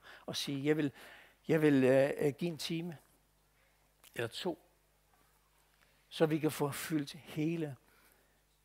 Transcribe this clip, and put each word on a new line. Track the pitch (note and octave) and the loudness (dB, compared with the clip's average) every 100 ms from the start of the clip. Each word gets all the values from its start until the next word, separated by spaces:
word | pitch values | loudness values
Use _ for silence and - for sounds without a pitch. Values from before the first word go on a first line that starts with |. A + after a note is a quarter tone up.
| - - - | -20 -20 -10
og | - | -8
sige, | - C#3 C#3+ | -6 -4 0
"Jeg | D#3 | 0
vil, | D3 - - - - _ - | 0 -4 -20 -20 -20 _ 0
jeg | E3 | 4
vil, | D3+ C#3 | 6 6
øh, | B2+ C3+ C#3+ - D3 | 6 6 4 2 -2
give | C3 F3 | -2 -6
en | D#3 | -6
time | - E3 F3 D3 _ _ _ _ _ _ _ _ _ _ - - | -6 -6 -8 -12 _ _ _ _ _ _ _ _ _ _ -20 -8
eller | A#2 | -8
to, | - F#3 D#3+ _ _ _ _ _ _ _ _ _ _ _ _ _ _ _ | -6 -6 -8 _ _ _ _ _ _ _ _ _ _ _ _ _ _ _
så | - D#3+ | -2 0
vi | D#3 | 0
kan | D3+ | -2
få | - C#3+ | -2 -4
fyldt | B2+ - D#3+ C#3+ | -4 -6 -6 -6
hele | D3+ - D#3 D3+ E3+ D3+ C3 _ _ _ _ _ _ _ _ | -12 -14 -6 -4 -4 -8 -10 _ _ _ _ _ _ _ _